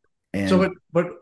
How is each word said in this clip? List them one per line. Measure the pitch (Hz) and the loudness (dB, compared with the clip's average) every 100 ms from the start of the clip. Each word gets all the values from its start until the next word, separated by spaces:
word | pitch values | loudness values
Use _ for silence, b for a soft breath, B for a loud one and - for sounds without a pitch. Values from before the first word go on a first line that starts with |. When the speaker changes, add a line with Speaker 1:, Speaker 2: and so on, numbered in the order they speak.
| _ _ _ | _ _ _
Speaker 1:
And | - 190 | -4 2
Speaker 2:
So, | 185 | 2
but, | 185 - _ | 2 -4 _
but | 165 175 - | -2 -2 -4